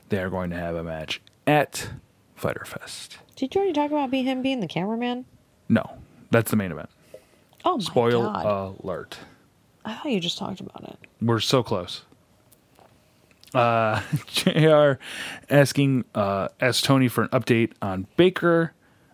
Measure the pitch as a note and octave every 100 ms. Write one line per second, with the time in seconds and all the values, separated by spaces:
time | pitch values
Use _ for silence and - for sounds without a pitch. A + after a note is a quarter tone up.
0 | - G2 F#2 F#2 F2+ F2 E2+ E2+ E2 D#2+
1 | D#2 - _ _ - D3+ - - - -
2 | - _ _ - - - - - - -
3 | - - _ - C4 G4 G4 D4 D4 D4+
4 | C4+ C4+ B3+ C4 C4 C4 E3 E3 F#3+ A3+
5 | B3 B3 B3+ _ _ _ - A2+ - -
6 | - - - A2+ A2+ G#2+ F#2+ D2 - _
7 | _ - _ _ _ _ E4+ E4+ E3 B2+
8 | A#2 A#2+ A2+ G2 G#2 G2+ F#2+ F#2+ F#2+ E2
9 | - - - - _ _ _ _ - A#3
10 | D4+ G#3 E3+ - - - - - - -
11 | - - A#2 A2+ - C3+ A2+ G2+ F2 -
12 | - _ _ _ _ _ _ _ _ _
13 | _ _ _ _ - B2+ A#2+ A2+ A2 G#2+
14 | - D3+ - - - D#3+ D#3 D3+ D3 B2+
15 | - - - - - C#3+ C3+ - C#3 B2+
16 | - - G2+ G2 F#2+ - B2+ A2+ - C3+
17 | B2+ A#2 A2 C3 A2+ A#2 A#2 - G2+ F#2+
18 | F#2+ - F3+ F#3 F3 E3 E3 - _ _
19 | _